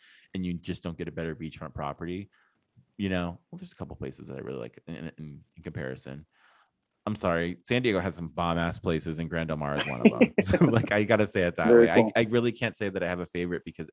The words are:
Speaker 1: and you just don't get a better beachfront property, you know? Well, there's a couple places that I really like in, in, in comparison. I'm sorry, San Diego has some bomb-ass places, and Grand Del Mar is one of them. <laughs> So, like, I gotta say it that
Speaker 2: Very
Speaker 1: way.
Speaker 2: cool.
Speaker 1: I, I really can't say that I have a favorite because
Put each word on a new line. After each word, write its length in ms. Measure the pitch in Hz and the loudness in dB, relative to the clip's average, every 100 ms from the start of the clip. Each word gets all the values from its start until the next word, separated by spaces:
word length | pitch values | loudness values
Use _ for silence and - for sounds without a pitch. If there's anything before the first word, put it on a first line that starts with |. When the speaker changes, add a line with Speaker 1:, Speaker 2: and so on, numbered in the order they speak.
| _ - _ | _ -20 _
Speaker 1:
and 100 | 95 | -6
you 100 | 90 | -4
just 280 | 87 85 90 | -4 -6 -8
don't 140 | 87 80 | -8 -8
get 120 | 82 | -8
a 40 | |
better 240 | 71 82 80 | -6 -6 -6
beachfront 380 | 80 - 80 | -8 -10 -12
property, 560 | - 73 - 85 92 101 _ _ _ _ _ _ - | -8 -6 -6 -6 -8 -10 _ _ _ _ _ _ -6
you 120 | 98 | -2
know? 280 | 92 87 87 _ | 0 -2 -6 _
Well, 80 | 175 | -18
there's 140 | 180 | -16
a 40 | - | -12
couple 180 | - - | -12 -10
places 320 | 69 69 78 | -10 -12 -12
that 100 | 67 | -12
I 20 | |
really 180 | - 67 | -10 -10
like 220 | 57 - - | -10 -14 -16
in, 80 | 80 | -12
in, 160 | 80 - 76 73 - - | -12 -12 -16 -16 -20 -18
in 60 | |
comparison. 640 | 85 85 67 65 69 69 80 _ _ _ _ _ _ _ | -14 -8 -8 -8 -12 -16 -18 _ _ _ _ _ _ _
I'm 120 | - 104 | -6 -2
sorry, 420 | 95 85 85 82 | 0 2 0 -4
San 180 | - 123 | 0 2
Diego 160 | 123 95 | 2 2
has 140 | 90 | 0
some 140 | 80 82 | -4 -6
bomb-ass 500 | - 85 82 85 80 | -2 0 2 0 -2
places, 400 | 90 80 82 80 | -2 -2 -2 -6
and 100 | 82 | -4
Grand 200 | 85 82 | -4 -2
Del 80 | 78 | -2
Mar 180 | 71 73 | -2 -4
is 100 | - | -4
one 140 | 62 | 2
of 80 | 208 | 4
them. 240 | - - - | 4 2 2
<laughs> 60 | |
So, 220 | - - 156 | 2 4 6
like, 260 | 113 - | 6 4
I 100 | 104 | 2
gotta 220 | 104 110 104 | 4 4 4
say 160 | 98 | 2
it 140 | 87 87 | 0 2
that 100 | 82 | 6
Speaker 2:
Very 180 | 117 117 | 8 8
Speaker 1:
way. 40 | |
Speaker 2:
cool. 180 | 92 110 117 | 6 4 2
Speaker 1:
I, 40 | |
I 60 | 113 | 2
really 220 | 117 120 | 2 0
can't 240 | 113 117 - | 0 -4 -2
say 120 | 101 | -4
that 140 | 92 | -2
I 60 | 87 | -2
have 120 | 90 | -2
a 60 | 87 | -4
favorite 360 | 87 87 85 - | -4 -2 -4 -6
because 240 | - 80 | -10 -8